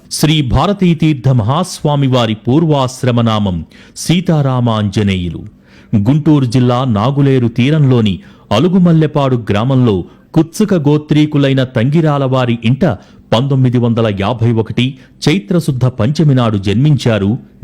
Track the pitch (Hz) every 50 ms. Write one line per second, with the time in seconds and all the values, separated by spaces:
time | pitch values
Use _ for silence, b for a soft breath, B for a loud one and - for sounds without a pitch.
0 | _ - - - - 147 160 156 143 120 - 131 151 190 202 202 190 175 165 -
1 | 165 156 156 123 113 131 131 123 98 110 139 165 185 - - - - 151 147 143
2 | 139 131 127 123 117 110 107 107 - 117 127 160 175 156 151 139 131 123 - -
3 | - 127 120 120 117 113 110 107 104 98 87 82 78 B B B B B B -
4 | - - 165 185 175 - 165 151 135 135 127 127 123 120 110 107 104 101 92 110
5 | 104 101 95 92 87 85 78 - - - - B B B B B B B - 104
6 | 101 117 147 156 147 165 151 143 131 120 120 127 123 123 123 123 135 127 107 98
7 | 107 135 143 143 143 139 131 131 120 113 113 - 120 139 151 160 143 131 127 120
8 | 110 104 90 - B B B B B B 101 110 156 185 175 196 175 175 160 160
9 | 156 147 - 147 139 131 127 117 107 - 98 101 110 131 135 127 123 117 101 90
10 | 82 B B B B B - 165 160 165 - - 220 208 202 170 135 143 151 151
11 | 147 - 156 151 151 151 151 143 139 135 135 135 127 131 - 117 113 139 147 170
12 | 156 151 143 143 139 127 131 127 127 117 117 117 - 113 131 131 202 156 104 B
13 | B B B B B - - 113 135 135 143 131 127 127 117 123 117 117 113 117
14 | 113 110 98 95 98 104 113 110 113 120 117 113 107 - - - 123 135 139 B
15 | B B B B - 143 160 202 202 - 180 170 165 - 131 120 127 127 - -
16 | 104 139 151 - 160 147 131 127 120 113 107 98 95 104 98 113 143 156 147 117
17 | - 123 110 101 98 101 120 131 B B B B